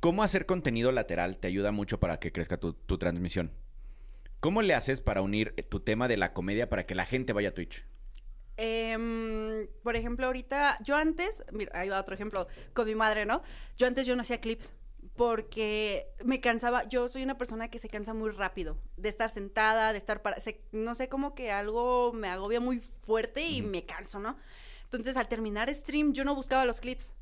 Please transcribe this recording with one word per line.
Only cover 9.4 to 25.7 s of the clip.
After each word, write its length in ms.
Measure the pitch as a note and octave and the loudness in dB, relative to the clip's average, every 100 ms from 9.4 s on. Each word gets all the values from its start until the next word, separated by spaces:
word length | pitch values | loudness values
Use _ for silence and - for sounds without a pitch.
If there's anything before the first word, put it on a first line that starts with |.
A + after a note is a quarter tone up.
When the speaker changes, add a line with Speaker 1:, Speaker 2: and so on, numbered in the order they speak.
| A3 A3 G#3+ - | -2 -4 -6 -6
Speaker 2:
por 140 | A#3 A#3 | -2 -2
ejemplo, 300 | A#3 A#3 B3+ | 0 0 0
ahorita, 500 | B3 - C#4 C#4+ - | -2 -2 2 4 2
yo 100 | A3 | 2
antes, 480 | D4 D#4 D#4+ F4+ A4 - | 4 4 2 0 -2 -8
mira, 200 | G#3+ G3+ | -6 -4
ahí 140 | - F#3+ | -2 -2
va 100 | G3 | -2
otro 160 | G3 | -2
ejemplo, 320 | F#3+ G#3 G3 F3+ - - | -6 -4 -2 -4 -8 -6
con 120 | - A3 | 0 0
mi 80 | |
madre, 300 | A3 A3 G#3+ | 4 4 4
¿no? 180 | G#3 A#3 - - - - | 2 0 -2 -12 -12 2
Yo 80 | B3+ | 4
antes 200 | B3 B3+ | 4 2
yo 80 | B3 | 2
no 40 | |
hacía 180 | A#3 A#3+ | 0 -2
clips 340 | A3+ A3+ - - - - - - | -2 -4 -6 -14 -16 -16 -14 2
porque 920 | A#3+ A3+ A3 - G#3+ G#3+ G#3+ G3 - - | 4 4 -2 -2 0 0 0 -2 -6 -4
me 160 | B3 C4 | 0 2
cansaba. 440 | B3 A3+ A#3+ B3 G#3+ | 4 4 4 2 2
Yo 220 | B3 A#3+ | 0 0
soy 140 | C4 | -2
una 160 | C4 B3+ | -4 -2
persona 300 | B3 A3 A3+ | -4 -4 -6
que 80 | A#3 | -8
se 100 | A3 | -8
cansa 240 | G#3+ G#3 | -6 -4
muy 180 | A3 A3 | -2 -2
rápido 460 | G#3 F#3+ - G#3+ - - - | -2 -4 -2 -4 -4 -8 -4
de 100 | G3+ | -4
estar 220 | G#3 A3 | 0 -2
sentada, 640 | G#3+ G3 G#3+ G#3+ A3 A3 | -2 -4 2 4 6 4
de 60 | G#3+ | 2
estar 220 | - G#3 | -2 -2
para-, 200 | G#3 - | 0 -2
se-, 200 | - G#3 - | -4 -8 -8
no 220 | G#3+ A3 | -4 -4
sé, 140 | A#3+ B3+ | -2 -2
como 260 | C4+ C#4+ | 0 -2
que 160 | C#4+ B3 | -4 -2
algo 640 | G3+ G#3 A3 A#3+ B3 B3 | 0 0 0 4 4 4
me 160 | A#3+ G#3 | 2 -4
agobia 320 | F3+ G3+ A#3 | -2 0 2
muy 200 | B3 B3 - - - | 2 0 -4 -14 0
fuerte 360 | A3 A3+ - E4 | 2 2 -2 -2
y 140 | C#4 | 0
Speaker 1:
Ujú. 80 | G#3 | -2
Speaker 2:
me 160 | F#3 - | -4 -6
canso, 320 | E3 F3 G3+ | -10 -10 -6
¿no? 180 | G#3 C4 - - - - | -6 -6 -12 -18 -16 -16
Entonces, 320 | - B3 A3+ C4 | -8 -6 -2 0
al 120 | A#3+ | 0
terminar 460 | A3+ A3 G#3 A#3 | -2 -2 0 -2